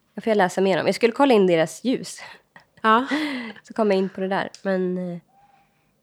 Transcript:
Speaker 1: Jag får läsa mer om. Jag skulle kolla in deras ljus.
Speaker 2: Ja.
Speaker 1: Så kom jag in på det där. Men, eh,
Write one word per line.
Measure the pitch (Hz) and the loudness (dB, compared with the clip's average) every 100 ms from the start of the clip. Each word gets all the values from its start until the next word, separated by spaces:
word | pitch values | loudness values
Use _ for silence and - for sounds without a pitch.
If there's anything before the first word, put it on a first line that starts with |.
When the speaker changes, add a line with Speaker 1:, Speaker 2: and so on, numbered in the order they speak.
| _ | _
Speaker 1:
Jag | - | -8
får | 226 | 0
läsa | 208 180 190 | 2 2 2
mer | 190 165 | 0 2
om. | - | 0
Jag | |
skulle | 190 233 | 0 0
kolla | 233 277 | 4 4
in | 220 185 | 6 4
deras | 165 160 - | 2 0 -4
ljus. | 233 247 175 - - - _ - _ _ | -4 -4 -6 -16 -18 -20 _ -20 _ _
Speaker 2:
Ja. | 220 226 262 285 302 262 233 208 | 2 2 2 -4 -4 -8 -12 -16
Speaker 1:
Så | - | -10
kom | - 214 | -2 0
jag | 190 | 0
in | 190 | -2
på | - | -4
det | 190 | -4
där. | 190 - - | -4 -6 -8
Men, | 196 190 185 180 180 | -4 -2 -2 -4 -8
eh, | 175 - _ _ _ _ _ _ _ | -12 -16 _ _ _ _ _ _ _